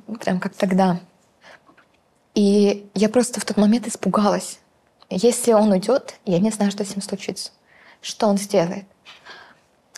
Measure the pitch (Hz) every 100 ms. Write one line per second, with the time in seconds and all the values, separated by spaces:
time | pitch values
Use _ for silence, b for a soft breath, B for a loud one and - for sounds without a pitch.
0 | - 220 - 185 196 - 196 190 190 175
1 | - _ _ _ b b _ _ _ _
2 | _ _ _ 214 202 202 202 202 - 196
3 | 214 247 233 208 - 208 208 233 233 -
4 | 196 214 208 185 - - _ _ _ _
5 | - 185 233 233 240 220 214 185 202 277
6 | - - 214 175 220 214 202 202 196 196
7 | - 190 - 190 - _ b b b b
8 | - - 214 202 202 202 170 196 - _
9 | B B B B B B _ _ _